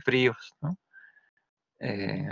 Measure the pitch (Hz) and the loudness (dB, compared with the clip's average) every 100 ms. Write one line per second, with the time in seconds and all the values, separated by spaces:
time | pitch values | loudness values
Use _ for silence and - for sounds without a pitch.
0 | - 127 127 113 - - 147 185 _ - | 2 4 4 2 -10 -8 -6 -6 _ -20
1 | - - _ _ _ _ _ - - 101 | -20 -20 _ _ _ _ _ -8 -6 -4
2 | 98 101 - | -2 -4 -4